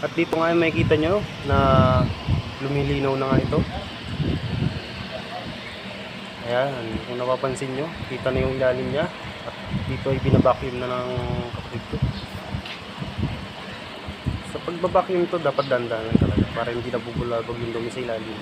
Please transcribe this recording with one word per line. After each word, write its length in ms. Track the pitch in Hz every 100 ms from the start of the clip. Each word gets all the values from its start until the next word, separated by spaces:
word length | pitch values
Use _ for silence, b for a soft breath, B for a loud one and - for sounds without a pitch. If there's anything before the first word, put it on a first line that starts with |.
| 147
At 80 |
dito 240 | 160 165 165
nga 160 | 165
makikita 480 | 170 165 160 - 156
nyo 160 | 160 202 202 - 139
na 80 | 139 139 131 131 127 - - - 139 - -
lumilinaw 560 | 135 143 139 143 135 135
na 80 | 135
nga 160 | 131
ito. 180 | - 147 - - - - - - - - - - - - - - - - - - - - - - - - - - - - 120
Ayan, 480 | 123 139 131 113 107 -
kung 80 | 123
napapansin 560 | 123 127 135 127 135
nyo, 160 | 131 160 - -
kita 240 | 127 131
na 160 | 131 131
yung 160 | 131
ilalim 240 | 131 127 127
niya. 160 | 131 170 - - - -
At 60 | - - - -
dito 240 | 131 135
ay 80 | 131
binabacuum 560 | 131 120 131 120 135 123
na 80 | 123
ng 260 | 127 123 123 123 123 120 -
kapatid 260 | - 120 -
ko. 80 | - - - - - - - - - - - - - - - - - - - - - - - - - -
Sa 40 | 147
pagbabacuum 640 | 147 170 180 185 175 185 175
to, 160 | 180
dapat 240 | 151 135 139
dandanan 480 | 123 120 113 113 113
talaga 240 | - - 110
para 160 | - 117
hindi 240 | 120 120
nabubulabog 640 | 120 117 117 120 117 113 117
yung 160 | 117
dumi 160 | 113 120
sa 160 | 127 123
ilalim. 320 | 110 107 104